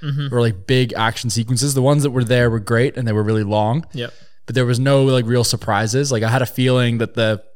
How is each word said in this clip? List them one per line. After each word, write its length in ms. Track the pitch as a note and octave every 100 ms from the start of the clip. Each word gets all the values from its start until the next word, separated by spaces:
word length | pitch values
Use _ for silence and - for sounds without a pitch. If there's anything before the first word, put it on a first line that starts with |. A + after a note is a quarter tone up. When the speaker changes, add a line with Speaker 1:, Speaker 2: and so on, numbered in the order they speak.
Speaker 1:
Mm-hmm. 320 | D3+ C#3 C#3
Speaker 2:
or, 80 | B2
like, 240 | A#2 F#2+ -
big 260 | B2+ A#2+
action 380 | - A2+ - B2
sequences. 420 | G2+ A2+ B2 C#3+
The 80 | C3
ones 220 | C3 D3
that 80 | C#3
were 140 | B2+
there 260 | A#2 B2 A#2+
were 100 | A2+
great 380 | G2 A#2 C3 -
and 100 | A2+
they 40 |
were 80 | G#2+
really 200 | G#2+ A2
long. 440 | G2+ G#2+ G#2+ C#3+ -
Speaker 1:
Yep. 180 | B2 A#2+ - - -
Speaker 2:
But 100 | -
there 120 | B2 B2
was 120 | B2
no, 260 | C3+ C#3 C3+
like, 180 | B2+
real 200 | A2+ B2
surprises. 680 | A2+ - - G#2 A2 B2+ C#3+
Like, 100 | A2+
I 60 | A2
had 140 | B2+
a 40 | B2
feeling 520 | - B2+ B2+ A#2+ A#2
that 160 | A2
the 280 | A#2+ A2 G#2 -